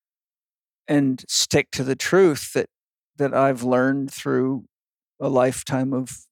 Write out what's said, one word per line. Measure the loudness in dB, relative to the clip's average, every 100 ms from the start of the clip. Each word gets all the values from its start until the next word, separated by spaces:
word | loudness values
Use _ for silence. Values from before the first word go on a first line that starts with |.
| _ _ _ _ _ _ _ _ -2
and | 0 2 -2 -4
stick | -4 0 0 0
to | -6
the | -4 -4
truth | 2 6 6 4 -4
that, | -4 -6 _ _ _ _ _
that | -2
I've | 2 2 2
learned | 0 2 2 0 -4
through | -8 -4 -2 0 -4 -10 _ _ _ _ _
a | -2
lifetime | 2 2 0 -4 -4 -2
of | -4 -6 -14 _